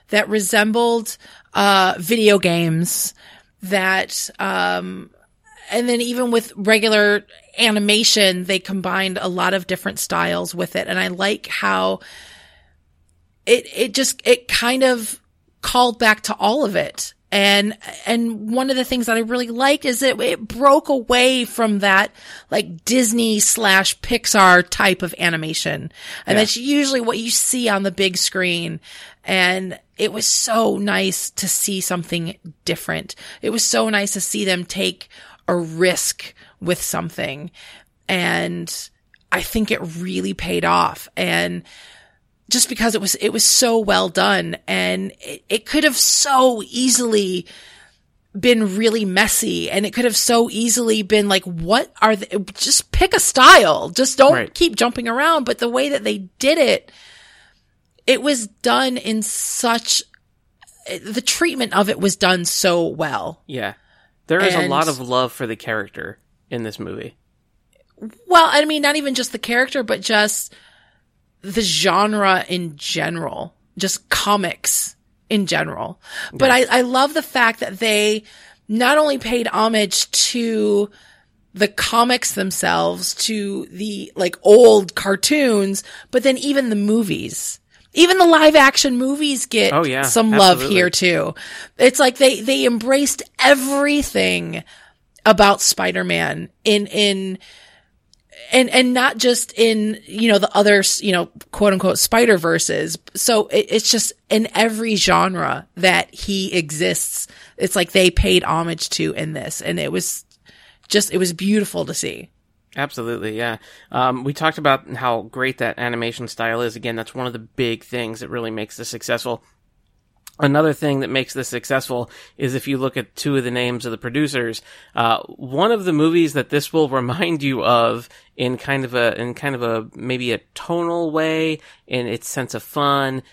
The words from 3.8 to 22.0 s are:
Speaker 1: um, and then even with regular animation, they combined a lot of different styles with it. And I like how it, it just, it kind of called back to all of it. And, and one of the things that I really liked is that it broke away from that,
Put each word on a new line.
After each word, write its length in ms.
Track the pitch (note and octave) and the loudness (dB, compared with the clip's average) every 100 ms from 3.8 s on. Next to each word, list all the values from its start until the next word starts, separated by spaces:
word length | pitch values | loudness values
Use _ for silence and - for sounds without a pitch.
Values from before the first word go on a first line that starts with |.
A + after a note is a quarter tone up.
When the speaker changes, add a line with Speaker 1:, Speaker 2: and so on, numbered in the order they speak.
| F#3 F#3+ F#3 - - - | 0 0 -2 -6 -8 -6
Speaker 1:
um, 720 | F#3+ F#3 F2+ F2+ F#3 F#3+ - _ _ _ _ - - | -4 -2 -2 -2 -6 -12 -16 _ _ _ _ -20 -6
and 180 | G#3+ B3 | -2 0
then 140 | A#3+ | -2
even 300 | A#3+ A#3+ B3 | -2 -2 0
with 200 | A3+ A3+ G#3 | 0 -2 -4
regular 680 | G3+ A3 A3 G#3+ G#3 G#3 - - _ - | 0 2 4 4 4 2 -4 -18 _ -2
animation, 840 | A3+ G#3+ G#3 G#3 A3+ A3 G3 F3+ F3+ | 0 2 2 2 2 4 2 0 -2
they 120 | F#3+ | -4
combined 580 | F#3+ F#3+ F#3 F#3 F#3+ F#3 | -4 -6 -4 -2 -4 -4
a 60 | F#3+ | -4
lot 260 | F3+ F3+ | -2 -2
of 140 | F#3+ F3+ | -2 -4
different 320 | F3+ G3+ G3 | -6 -6 -8
styles 540 | - E3+ E3+ F3 F3 F3 | -6 -2 -2 -2 -6 -6
with 200 | F3 F#3 | -6 -6
it. 120 | F3+ | -4
And 100 | F#3 | -4
I 80 | F#3 | -4
like 360 | F3+ G3 G#3+ - | -2 -4 -4 -6
how 540 | - G3 F#3+ F#3+ F#3+ - - - - - _ _ _ _ _ _ _ _ _ - | -4 -2 0 -2 -4 -10 -20 -20 -20 -20 _ _ _ _ _ _ _ _ _ 0
it, 220 | A#3+ - - | 0 0 -4
it 180 | A#3 | -2
just, 280 | B3+ C4 - - | -2 -2 -2 0
it 220 | B3 - | 0 0
kind 360 | - A#3+ C4 | -2 0 2
of 360 | C4 A#3+ G#3+ - _ _ _ _ | 2 0 -4 -12 _ _ _ _
called 380 | - B3 B3 A#3 | -2 2 2 2
back 220 | A3+ G#3 | 2 2
to 140 | - - | -2 -2
all 300 | G3+ C4+ A3 | 0 0 0
of 100 | F#3 | -2
it. 380 | - - - - _ | -4 -6 -12 -14 _
And, 440 | G3+ G3+ G3+ G#3 - - - - | 0 4 2 0 -4 -12 -8 -4
and 460 | A#3 A#3 G#3+ G#3+ | -2 -2 -6 -4
one 160 | B3+ C4 | -2 -2
of 60 | C4 | -2
the 80 | |
things 220 | B3 B3+ A#3 | -2 -2 0
that 100 | A3+ | 0
I 60 | |
really 260 | A3+ B3 A#3 | 0 -4 -4
liked 380 | A#3 C4+ D4 C#4 | 0 2 2 0
is 160 | A#3 | 0
that 180 | C4+ G#3+ | 0 0
it 260 | A#3+ B3 G#3+ | -2 -4 -6
broke 440 | A#3 C#4 D4 - | 2 6 6 4
away 560 | C#4 A3 B3 B3+ C4 A#3 | -2 2 4 4 2 -2
from 340 | - A3 G3+ | -2 0 2
that, 320 | G3+ F#3+ | 4 4